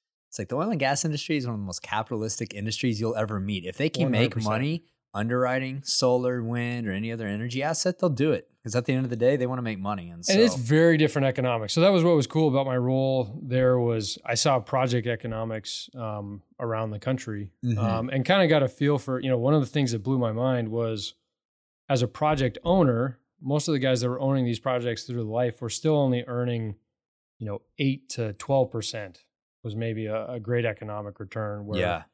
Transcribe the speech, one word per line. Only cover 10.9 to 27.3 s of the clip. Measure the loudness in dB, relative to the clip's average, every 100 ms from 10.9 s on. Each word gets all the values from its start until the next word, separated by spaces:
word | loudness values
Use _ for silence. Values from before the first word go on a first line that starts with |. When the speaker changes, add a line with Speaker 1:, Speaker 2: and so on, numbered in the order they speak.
| 6
Speaker 2:
different | 4 4
economics. | 0 2 0 0 0
So | 4
that | 6
was | 6
what | 6
was | 4 4
cool | 2 4
about | 2 2
my | 0
role | 2 2 2 2 -2 -6
there | -2 2 4 4
was | 4 0 -2 -6 -2
I |
saw | 0 2 2
project | 2 0 2 0 0
economics, | -4 -6 -6 -6 -6 -8 -10 -12
um, | -10 -8 -8 -10 -12 -16 -8
around | -4 -2 -4
the | -4
country, | -4 -4 -4 -8 -10 _
Speaker 1:
Mm-hmm. | -2 0
Speaker 2:
um, | 0 0 0
and | -2 2
kinda | 4 6
got | 4
a | 2
feel | 0 0 2
for, | -2 -4
you | 0
know, | 2
one | 4
of | 4
the | 2
things | 0 0
that | 0
blew | 0 0
my | 0
mind | 0 0 0 -2
was | -2 -2 -4 -8 -14 _ _ _ _ _ _ -2
as | 0
a | 0
project | 0 0 2 0 -2
owner, | 2 4 4 4 0 -4 _ _
most | -2 -2 0
of |
the | 2
guys | 2 2
that | 0
were | 0
owning | 0 2
these | 2 0
projects | -2 -2 -2 -6
through | -6 -6
life | -4 -2 -2 -2
were | -8
still | -2 2 4
only | 4 0 -2
earning, | -4 -2 -2 -4 -8 _ _ _ _ _